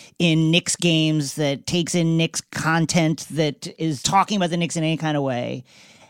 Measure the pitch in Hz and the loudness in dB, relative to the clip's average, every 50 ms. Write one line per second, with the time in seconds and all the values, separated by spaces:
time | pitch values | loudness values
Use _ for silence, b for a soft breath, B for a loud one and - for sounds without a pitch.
0 | B B B _ 175 170 156 160 160 160 165 175 - - - - - 175 160 160 | B B B _ 2 4 4 4 4 4 2 2 0 -2 -4 0 2 2 2 2
1 | 156 156 156 156 143 135 - 151 151 143 139 135 - - - 180 170 170 - 175 | 2 2 0 0 -2 -4 -4 -2 -2 -2 -2 -4 -4 -2 -2 -2 -2 0 0 0
2 | 165 165 165 160 165 165 - - - _ - - - 156 160 165 165 143 - 175 | 2 2 2 2 0 0 -2 -8 -10 _ -10 -4 -2 0 2 2 0 2 2 2
3 | 160 156 160 - - - 139 147 156 147 - _ - 175 - - 160 160 147 120 | 2 2 0 -2 -6 -8 -2 -2 -2 -2 -2 _ -14 -16 -8 -4 -4 -4 -4 -2
4 | - - 180 196 185 - 214 202 180 170 165 175 170 147 - 170 156 160 160 143 | -2 2 2 2 2 2 0 0 0 0 0 -2 -2 -2 -2 -2 0 0 0 -2
5 | 156 156 151 147 139 135 123 120 123 117 127 131 127 B B B B B B B | -2 -2 0 0 -2 -2 -2 -4 -4 -6 -8 -10 -12 B B B B B B B
6 | B | B